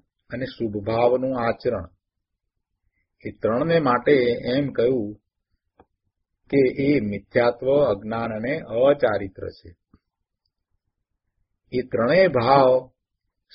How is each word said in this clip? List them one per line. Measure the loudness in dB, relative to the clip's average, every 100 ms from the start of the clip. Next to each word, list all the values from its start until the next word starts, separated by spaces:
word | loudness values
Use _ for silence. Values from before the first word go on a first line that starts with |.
| _ _ -16
અને | -12 -12
શુભ | -8 -8 -6 -4
ભાવનું | 0 2 0 -2 -4 -4
આચરણ | -4 -4 -6 -8 _ _ _ _ _ _ _ _ _ _ _ _ _ -16
એ |
ત્રણને | -4 -2 0 2 2
માટે | 2 2 4 4 4 -2 -2 -2
એમ | -2
કહ્યું | 0 0 0 -4 -10 _ _ _ _ _ _ _ _ _ _ _ _ -4
કે | 2 2 0
એ | 0 0
મિથ્યાત્વ, | -2 -8 -4 0 0 0 0 2
અજ્ઞાન | 2 -2 -4 -6 -6
અને | -6 -6 -6
અચારિત્ર | -6 0 2 4 2 -2 -6 -12 -14
છે. | -14 -20 -20 _ _ _ _ _ _ _ _ _ _ _ _ _ _ _ _ _ _ _
એ | -6
ત્રણેય | -4 -2 0 4 2
ભાવ | 2 2 4 6 2 -2 _ _ _ _ _ _